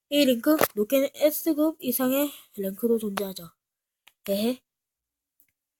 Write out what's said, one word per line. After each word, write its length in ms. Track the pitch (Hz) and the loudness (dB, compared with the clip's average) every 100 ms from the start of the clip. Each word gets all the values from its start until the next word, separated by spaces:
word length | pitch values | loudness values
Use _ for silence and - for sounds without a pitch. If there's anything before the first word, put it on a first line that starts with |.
| - | -2
A랭크, 460 | 285 262 233 294 311 - 208 | 2 4 2 2 2 2 0
높게는 340 | 208 269 277 - | 0 0 0 2
S급 640 | 302 - 330 294 320 320 | 0 2 -2 2 0 0
이상의 520 | 254 247 254 269 294 - - - | -4 -2 0 0 -2 -6 -18 -8
랭크도 400 | 196 202 233 226 | -8 -4 0 0
존재하죠. 520 | 214 196 196 185 170 _ _ _ _ _ _ _ - | -2 -6 -6 -10 -18 _ _ _ _ _ _ _ -4
에헤. 340 | 196 226 254 _ _ _ _ _ _ _ _ _ _ _ | -2 -2 -4 _ _ _ _ _ _ _ _ _ _ _